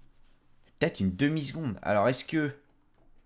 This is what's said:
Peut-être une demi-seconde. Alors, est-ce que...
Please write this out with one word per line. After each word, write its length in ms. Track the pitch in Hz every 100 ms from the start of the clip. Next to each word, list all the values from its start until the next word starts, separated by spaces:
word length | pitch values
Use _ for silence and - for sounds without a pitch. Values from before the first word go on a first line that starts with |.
| - - - _ _ - - -
Peut-être 220 | 160 -
une 160 | 95 92
demi-seconde. 640 | 143 160 139 160 143 92
Alors, 280 | - 104 113
est-ce 160 | 131 -
que... 280 | 160 147 - _ _ _ _ - -